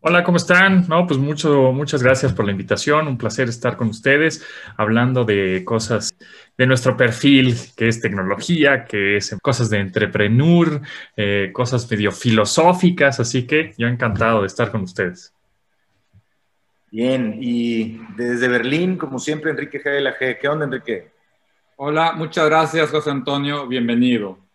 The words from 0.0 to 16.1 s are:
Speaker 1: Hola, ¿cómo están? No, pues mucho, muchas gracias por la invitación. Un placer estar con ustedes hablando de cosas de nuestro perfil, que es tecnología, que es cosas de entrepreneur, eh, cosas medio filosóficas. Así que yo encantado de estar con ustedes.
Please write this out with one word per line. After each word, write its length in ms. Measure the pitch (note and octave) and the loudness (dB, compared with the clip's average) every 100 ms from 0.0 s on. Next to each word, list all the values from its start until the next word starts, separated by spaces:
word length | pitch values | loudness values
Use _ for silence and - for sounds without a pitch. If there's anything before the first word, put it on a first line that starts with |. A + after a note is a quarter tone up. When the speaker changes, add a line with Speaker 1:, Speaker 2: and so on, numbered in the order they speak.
Speaker 1:
Hola, 220 | D#3+ F3 | 4 2
¿cómo 140 | F3 F3 | 4 0
están? 500 | - F3+ G3 F#3+ F3 | 4 4 6 4 4
No, 220 | D#3+ F3+ | 2 2
pues 100 | C3+ | 0
mucho, 540 | C#3 D3+ D#3+ C#3+ C3 | 0 0 2 4 4
muchas 320 | C3 D3 D3 | 2 -2 0
gracias 280 | B2+ C3 C3+ | 2 4 2
por 120 | - | 0
la 80 | G#2 | -2
invitación. 560 | G2 F#2 G2+ - D3 D#3 | -2 -2 -2 2 0 0
Un 100 | B2+ | -4
placer 300 | B2 A#2 B2+ | -6 -4 -4
estar 280 | A#2+ B2+ - | -2 -4 -2
con 120 | A#2 | -4
ustedes 580 | G2+ C3+ C#3 D#3+ D#3 - - - - | -2 0 2 2 -2 -14 -18 -20 -4
hablando 480 | G#2+ A2+ B2 B2+ | 0 2 2 0
de 400 | A2+ G2+ F#2+ F#2 | 2 2 0 -2
cosas 500 | F#2 A2+ - A2+ - - - - - _ | -2 -4 -2 -4 -4 -12 -20 -20 -20 _
de 120 | B2+ | 2
nuestro 280 | B2+ C3 A#2+ | 2 2 2
perfil, 600 | B2 A2+ C#3 C#3 C3 A#2 - - | 0 2 4 6 4 0 -6 -2
que 120 | A2+ | -2
es 120 | A2+ | 0
tecnología, 840 | - G2+ F#2+ G2 - E3+ C#3+ C3+ | -4 -4 -4 -4 -2 2 2 2
que 320 | A#2+ G#2 G2 G#2 | -2 -2 0 0
es 200 | - G2 | -2 -6
cosas 280 | - B2 A2+ | -4 -2 0
de 100 | G#2 | 0
entrepreneur, 1000 | G2 F2+ G#2 G#2 G#2 A#2 D#3 F3 E3 D3+ - - - - | -2 -2 -2 0 2 4 4 4 4 0 -8 -18 -16 -6
eh, 340 | G2+ G2+ G2 | -2 -2 -2
cosas 380 | F#2+ B2 B2+ A#2 | -4 -2 -2 -2
medio 220 | G#2+ G2+ | -2 -2
filosóficas. 1040 | F#2+ A#2+ A2 G#2 - E3+ F3+ F3+ F3 C#3 B2+ | -2 0 2 2 4 4 6 2 4 2 2
Así 260 | A#2 C3 | -2 -2
que 300 | B2 D3+ D#3+ - | 0 -2 -2 -4
yo 120 | A#2 | -4
encantado 540 | B2 B2 F#2+ A2+ A2+ | 0 -2 0 2 2
de 40 | G2 | 0
estar 240 | - A#2 | -2 -4
con 120 | A2 | -2
ustedes. 520 | F#2 - F#2 F2+ - _ _ _ _ _ _ _ _ | -6 -4 -6 -6 -20 _ _ _ _ _ _ _ _